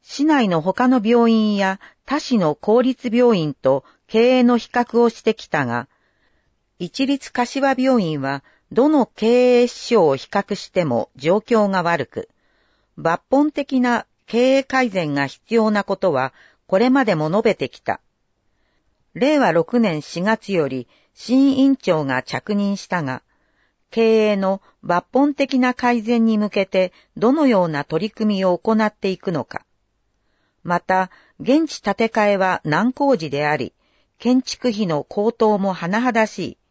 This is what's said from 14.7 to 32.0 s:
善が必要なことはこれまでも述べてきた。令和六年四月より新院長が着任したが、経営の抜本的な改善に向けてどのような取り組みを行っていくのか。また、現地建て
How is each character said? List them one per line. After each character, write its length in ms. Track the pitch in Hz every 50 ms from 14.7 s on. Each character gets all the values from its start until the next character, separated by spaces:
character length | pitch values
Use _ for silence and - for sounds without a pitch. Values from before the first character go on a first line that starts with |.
| 262 262 254 226
善 240 | 190 185 165 147 143
が 140 | 143 139 135
必 260 | - - _ - 220
要 160 | 233 214 220
な 140 | 214 202 196
こ 100 | - 196
と 180 | - - 185
は 220 | 147 127 131 135 _ _ _ _ _ _ _
こ 140 | - 185 196
れ 100 | 240 254
ま 140 | 254 277 262
で 100 | 208 180
も 160 | 156 151 156
述 120 | 175 214
べ 120 | 226 226 185
て 140 | - 139 123
き 100 | - -
た。 220 | - - 95 - _ _ _ _ _ _ _ _ _ _ _ _ _ _ _ _ _ _ _ _ _ _ -
令 240 | 160 233 285 311 285
和 140 | 240 180
六 260 | 160 170 160 - - 247
年 240 | 226 196 160 151
四 200 | - - - 170
月 300 | 180 214 220 214 - 196
よ 140 | 196 170 147
り 220 | 135 131 127 120 _ _ _ _ _ _
新 440 | - - - 247 269 277 277 269 262
院 180 | 269 277 269
長 280 | - - 190 170 156 147
が 200 | 135 127 127 -
着 300 | - - 127 - - 208
任 220 | 202 202 196 202
し 120 | - - -
た 160 | 185 175 151
が、 180 | 131 131 - _ _ _ _ _ _ _ _ _ _ _ _ _ _
経 400 | - 226 226 226 226 220 214 214
営 60 | 208
の 240 | 196 190 190 196 196 _ _ _ _ -
抜 200 | 185 175 175 - _
本 220 | - 254 285 294 277
的 260 | - 277 269 277 254
な 120 | 254 247
改 300 | 247 - 254 240 240 233
善 220 | 208 226 240 233 226
に 120 | 226 220
向 140 | 208 208 202
け 160 | - 208 190
て 260 | - - 185 185 180 _ _ _ _ -
ど 160 | 165 180 240
の 140 | 277 330 294
よ 200 | 262 226 190 180
う 20 | 165
な 160 | 151 143 143
取 240 | - 151 160 196 214
り 20 |
組 280 | - - 220 214 202 190
み 60 | 190
を 140 | 185 180 -
行 140 | - 220
っ 200 | 220 214 220 214
て 180 | - _ - 196
い 80 | 185 -
く 120 | - 196
の 140 | 170 143 113
か。 200 | - - - _ _ _ _ _ _ _ _ _ _ _ _ _ _ _ _ _ _ _ _ -
ま 160 | 165 175 175
た、 320 | - - 185 185 185 180 _ _ _ _ _ -
現 340 | 135 196 269 311 330 294
地 80 | - -
建 140 | - 208 196
て 140 | -